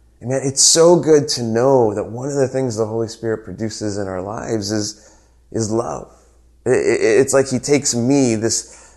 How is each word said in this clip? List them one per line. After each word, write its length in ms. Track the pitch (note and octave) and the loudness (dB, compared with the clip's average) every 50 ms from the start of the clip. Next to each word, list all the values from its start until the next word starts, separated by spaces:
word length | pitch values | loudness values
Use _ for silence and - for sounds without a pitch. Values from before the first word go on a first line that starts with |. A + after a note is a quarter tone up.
| _ _ _ _ | _ _ _ _
and 100 | G#2+ A#2 | -8 -4
man, 100 | C3+ C3+ | -4 -2
it's 220 | C3 C#3 C3+ - - | -2 -2 0 2 2
so 340 | - - E3 E3 E3+ F3+ E3 | 2 4 6 6 6 6 6
good 300 | C3+ D3+ D#3 D3 D3 D3+ | 6 4 4 4 4 0
to 160 | - B2+ A#2+ | -4 -4 -4
know 500 | A2+ A2 A2+ B2 C3+ C#3 B2+ A#2 G#2+ G2 | -2 0 2 4 4 4 4 4 2 0
that 80 | G#2 | -2
one 240 | F2+ F#2+ G#2+ A#2+ C3 | -6 -6 -8 -10 -10
of 80 | C#3+ C#3 | -6 -2
the 140 | C#3+ C3 B2 | 0 -2 0
things 280 | C3 C3 C3 B2+ G#2+ | 0 -2 -2 -2 -2
the 80 | G#2+ A2+ | -4 -4
Holy 220 | G#2+ A2 A2+ A#2 | -4 -2 -4 -4
Spirit 380 | G#2+ - - - A2+ A2 A2 - | -6 -8 -8 -6 -6 -6 -6 -8
produces 540 | G2+ F2+ F2+ A2+ G#2+ - - G#2+ G#2+ G2 G#2 | -14 -10 -8 -8 -8 -6 -6 -6 -6 -4 -6
in 100 | G2+ F#2+ | -6 -6
our 120 | F#2 F#2 | -6 -6
lives 520 | F#2 G2+ G#2+ - - - A#2 A2 G2 G2+ | -8 -8 -10 -10 -6 -4 -4 -4 -2 -2
is, 440 | A2 G#2+ G#2 G#2 - - - - _ _ _ _ _ _ _ _ | -2 -2 -2 -4 -8 -12 -20 -20 _ _ _ _ _ _ _ _
is 180 | - A2 A2+ G#2 | -6 -4 -4 -2
love. 420 | A2 A2+ - - C#2+ - - - - _ _ _ _ _ _ _ _ _ _ | -2 -2 -4 -4 -8 -10 -12 -16 -20 _ _ _ _ _ _ _ _ _ _
It, 60 | A2+ | 0
it, 480 | B2+ F#2+ - F2 A#2 - - A2 A2 A2+ | 0 2 2 2 2 2 2 4 4 4
it's 120 | C3+ - | 2 4
like 160 | B2+ C#3 C3+ - | 2 0 2 0
he 120 | B2+ A#2+ | -2 -4
takes 340 | - - D3 C3+ - - - | 0 0 0 0 0 -2 -2
me, 400 | A#2+ A#2 B2 C#3+ C#3+ C3+ A#2+ A2 | -2 0 2 2 2 4 2 2
this, 640 | G#2 A2+ A2 - - - - - - - - _ | 0 -2 -2 -4 -4 -6 -10 -20 -20 -20 -20 _